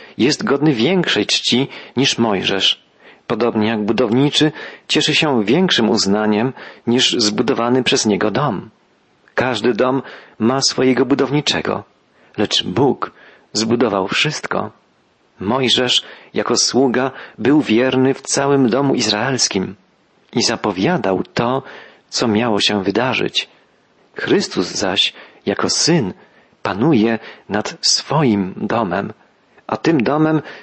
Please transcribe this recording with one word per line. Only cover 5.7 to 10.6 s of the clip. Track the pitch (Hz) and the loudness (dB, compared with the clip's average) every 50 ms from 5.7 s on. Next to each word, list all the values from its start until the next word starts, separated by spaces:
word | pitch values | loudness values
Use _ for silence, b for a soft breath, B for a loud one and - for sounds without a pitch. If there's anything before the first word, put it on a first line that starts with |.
| - - 113 104 | 2 2 2 2
uznaniem | - 104 - 98 101 107 107 107 107 104 117 135 131 B B B B B B | 2 0 0 0 0 0 2 2 2 2 0 -2 -4 B B B B B B
niż | 113 120 131 127 - - - | 0 0 2 2 0 0 0
zbudowany | 110 104 107 107 120 113 131 110 117 120 127 131 120 | -2 -2 -2 0 -2 0 0 0 0 2 2 0 2
przez | - 139 131 - | 0 0 0 2
niego | 110 101 87 104 107 | 0 0 2 0 0
dom. | 98 127 147 139 101 - - 113 - _ _ _ _ _ _ _ _ _ _ _ _ | 0 0 -2 -2 -4 -6 -8 -14 -20 _ _ _ _ _ _ _ _ _ _ _ _
Każdy | - 120 131 120 104 110 123 117 | -4 -2 -2 -2 0 0 0 2
dom | 98 127 127 135 135 B B B B B B B B | 2 0 0 0 -2 B B B B B B B B
ma | 107 117 131 135 | 0 0 2 2